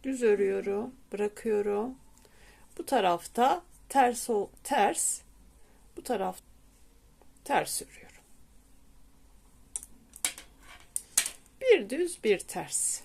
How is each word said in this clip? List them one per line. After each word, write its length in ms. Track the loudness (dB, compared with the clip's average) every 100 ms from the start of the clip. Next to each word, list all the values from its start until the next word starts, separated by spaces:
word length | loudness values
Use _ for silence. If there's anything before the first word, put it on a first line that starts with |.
| -6
Düz 160 | 0
örüyorum, 720 | 4 4 2 0 -2 -4 -6 -12 -12
bırakıyorum. 800 | -4 -4 -2 -2 0 0 -2 -4 -8 -20 -20 -20 -20 -20 -20 -20 -14
Bu 80 | 0
tarafta 760 | 2 4 0 -2 2 2 2 -4 -20 -2
ters 420 | 4 4 2 -2
o-, 200 | -2 -2 -10
ters. 560 | -2 2 2 2 -2 -4 -10 -20 -20 -20 -20 -20 -20 -18
Bu 60 |
taraf 380 | -6 -4 -4 -6 -18 -20 -20 _ -20 -20 -20 -20 -20 -20
ters 380 | -2 0 0 -6
örüyorum. 400 | -8 -18 -20 -20 -20 -20 -20 -20 -20 -20 -20 -20 -20 -20 -20 -20 -20 -20 -16 -16 -16 -20 -20 -10 -10 -10 -20 -20 -20 -20 -12 -12 -4 -4 -4 -10 -20 -6
Bir 300 | 4 4 4
düz, 340 | -4 -4 -2
bir 140 | 0 0
ters. 600 | 0 -8 -6 -4 -4 -6